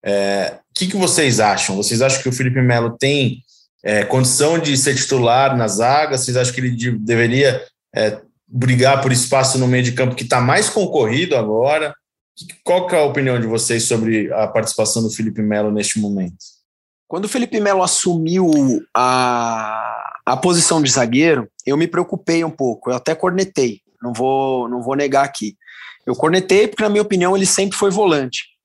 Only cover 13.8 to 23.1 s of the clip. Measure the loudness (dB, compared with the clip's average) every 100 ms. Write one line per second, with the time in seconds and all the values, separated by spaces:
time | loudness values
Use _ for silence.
13.8 | 0 0 2 0 0 -2 0 0 -2 -2
14.8 | -2 0 -2 -2 -6 -2 -2 0 0 -2
15.8 | -2 -2 -2 -2 -4 -10 -20 _ _ _
16.8 | _ _ _ -6 -4 -4 -2 0 0 2
17.8 | 0 0 0 0 0 2 4 4 2 0
18.8 | -2 0 2 2 2 0 -2 -4 -6 -8
19.8 | -8 -8 -12 -8 -4 0 0 0 2 2
20.8 | 2 0 2 2 2 2 -2 -10 -4 -2
21.8 | 0 -2 -4 -6 -2 -2 -2 -2 -4 -4
22.8 | -6 -4 -4